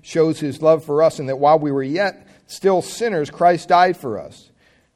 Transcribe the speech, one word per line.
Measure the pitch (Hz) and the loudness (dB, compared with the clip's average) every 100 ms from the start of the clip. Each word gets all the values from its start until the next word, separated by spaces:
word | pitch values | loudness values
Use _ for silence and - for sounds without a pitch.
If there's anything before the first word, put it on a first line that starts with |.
shows | - 170 160 156 | -6 0 0 -2
his | 151 139 | -6 -2
love | 156 160 | 2 2
for | - 147 | 0 0
us | 160 156 | 0 0
in | 135 | -6
that | 135 | 0
while | 143 156 | 2 2
we | 147 | 2
were | 139 | -4
yet | 135 165 202 - _ _ _ | -4 -4 -4 -6 _ _ _
still | - 190 180 | -4 0 0
sinners, | - - 233 175 143 | -2 -6 -4 -4 -6
Christ | - 175 170 - | 0 2 2 2
died | 175 185 175 | 2 2 0
for | 135 98 | -8 -10
us." | 73 - _ _ _ _ _ | -12 -20 _ _ _ _ _